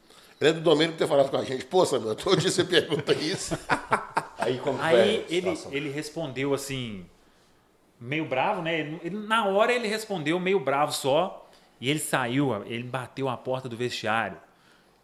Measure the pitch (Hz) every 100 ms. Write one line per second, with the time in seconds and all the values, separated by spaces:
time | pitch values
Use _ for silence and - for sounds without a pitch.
0 | _ - - - 143 160 160 147 165 160
1 | 165 143 131 127 110 131 - 185 170 131
2 | 110 107 180 175 170 175 170 170 - 143
3 | - 139 151 190 - 156 - - - 220
4 | - - - - 131 131 143 127 156 -
5 | 202 214 - 170 180 160 - 139 143 143
6 | 151 165 147 123 139 135 139 135 120 98
7 | 87 _ _ _ _ _ _ _ _ _
8 | 120 151 147 131 165 196 160 165 147 165
9 | 165 208 208 226 202 196 233 247 220 220
10 | - 190 147 175 180 196 139 139 151 -
11 | 135 147 190 - - - _ _ 120 151
12 | - 143 120 131 139 104 104 117 123 131
13 | 120 - 135 117 127 131 127 117 123 -
14 | 110 113 101 90 - _ _ _ _ _